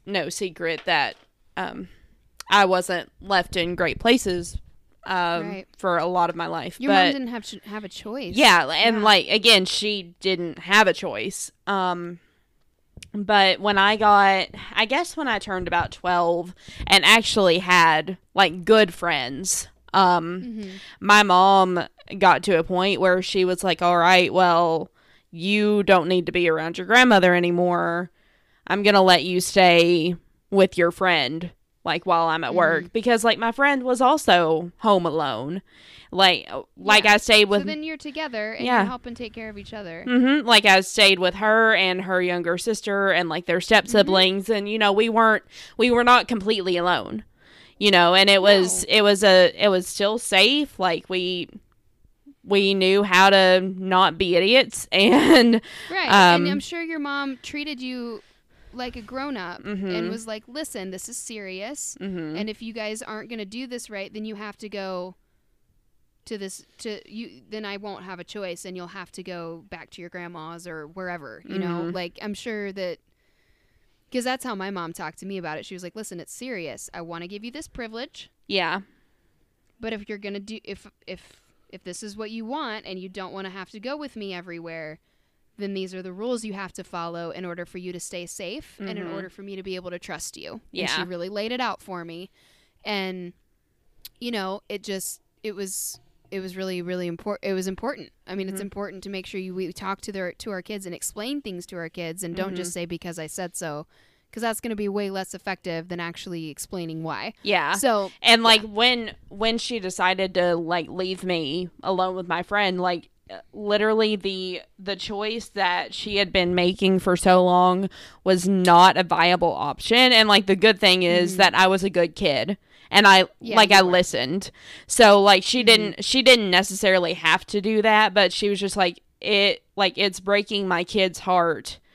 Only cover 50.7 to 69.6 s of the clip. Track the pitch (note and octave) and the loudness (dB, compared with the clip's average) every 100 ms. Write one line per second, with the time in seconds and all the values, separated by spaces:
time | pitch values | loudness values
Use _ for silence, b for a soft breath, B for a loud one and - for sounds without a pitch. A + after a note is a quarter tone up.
50.7 | - F#3 E3+ - F#3 F3+ F3+ - G#3+ _ | -2 -2 -2 -4 -4 -4 -6 -8 -16 _
51.7 | _ _ _ _ _ _ _ - G3 G3 | _ _ _ _ _ _ _ -2 2 2
52.7 | G3 F#3 G3 G3+ F#3 G3 G3 F#3 F#3 F#3+ | 2 2 2 4 6 8 6 6 4 2
53.7 | F#3 F#3 F#3 F#3 E3 F#3+ F3 F#3+ B3 A#3 | -6 0 2 2 2 0 2 4 4 2
54.7 | - - F3+ G3+ C4+ C4+ D4+ A#3+ A3+ B | -4 -4 2 4 6 6 6 6 2 B
55.7 | B B F#4 E4 G3+ F3+ E3+ F3 G3 - | B B -4 4 6 8 6 2 -2 -6
56.7 | E4+ E4 E4 C#4+ C#4+ C#4 C4 - D4 D4 | -10 -8 -8 -6 -6 -6 -10 -12 -10 -10
57.7 | C4+ B3+ B3+ A#3+ A3 - _ _ _ - | -10 -10 -10 -10 -12 -18 _ _ _ -20
58.7 | A#3 B3 A#3+ G#3+ B3+ C#4+ B3+ F3 F3 - | -14 -12 -12 -14 -10 -8 -8 -10 -12 -10
59.7 | G3+ F#3+ F3 F3 A3+ A3 G#3+ A3 C4 D#4 | -8 -6 -4 -6 -8 -10 -14 -12 -12 -12
60.7 | A#3 F#3+ F#3+ - A#3+ - A3 G3 F#3 G#3 | -10 -12 -12 -14 -16 -14 -14 -14 -14 -14
61.7 | D4 - - F#3+ F3+ D#3+ D#3+ G#3+ G#3+ A3+ | -12 -14 -12 -10 -10 -8 -8 -10 -12 -14
62.7 | A3+ G#3+ A3 - G#3+ A3 A#3 G3+ A3+ C4 | -12 -10 -12 -12 -14 -14 -14 -12 -12 -12
63.7 | A#3+ - G#3 G3 G#3+ A3 G3+ G#3+ G3 G#3+ | -14 -14 -14 -14 -12 -12 -12 -16 -16 -14
64.7 | G3+ F#3+ F#3 F#3 F#3 _ _ _ _ _ | -12 -10 -10 -12 -16 _ _ _ _ _
65.7 | _ _ _ _ _ - A3 G3 - - | _ _ _ _ _ -14 -12 -12 -14 -20
66.7 | _ A#3 G#3 - G#3+ A#3 A2 A#2 G#3+ G#3 | _ -14 -14 -14 -16 -16 -20 _ -14 -12
67.7 | G3+ G#3 G3 F#3 F3+ F3 G#3+ F#3+ F3 F#3+ | -12 -12 -14 -14 -16 -16 -14 -12 -12 -14
68.7 | F3+ F3 G3 F3+ - F#3 F3 E3 E3 | -14 -14 -16 -18 -18 -14 -14 -14 -16